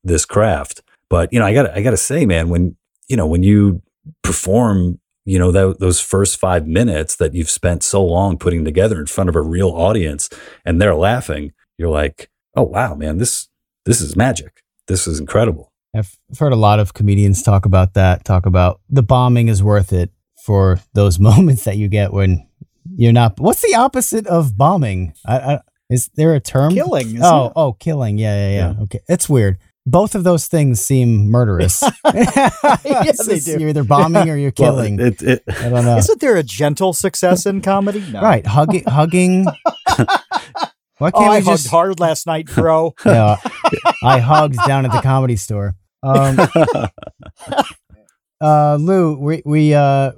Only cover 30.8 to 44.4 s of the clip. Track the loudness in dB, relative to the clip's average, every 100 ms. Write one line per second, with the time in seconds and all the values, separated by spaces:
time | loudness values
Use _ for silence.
30.8 | 0 0 2 2 2 2 2 0 0 0
31.8 | -2 0 -2 2 2 2 0 0 0 0
32.8 | 0 0 0 0 -2 -4 -2 -4 -2 -2
33.8 | 2 2 2 0 0 -2 -4 0 0 0
34.8 | -2 0 0 0 -2 -2 -4 -8 -2 0
35.8 | 2 2 2 2 2 0 -2 -2 -2 0
36.8 | -2 -2 -4 -2 0 0 -2 -4 -2 -2
37.8 | -2 -6 -10 0 2 2 0 0 0 -2
38.8 | 0 0 2 2 2 2 0 -2 -6 -4
39.8 | -2 0 0 -2 -4 -10 -10 -10 -10 _
40.8 | _ _ -2 2 4 4 2 0 0 0
41.8 | 0 0 -2 -2 -4 -6 -4 -2 2 2
42.8 | 0 -2 2 4 4 2 -4 -4 -2 0
43.8 | -2 0 2 2 4 2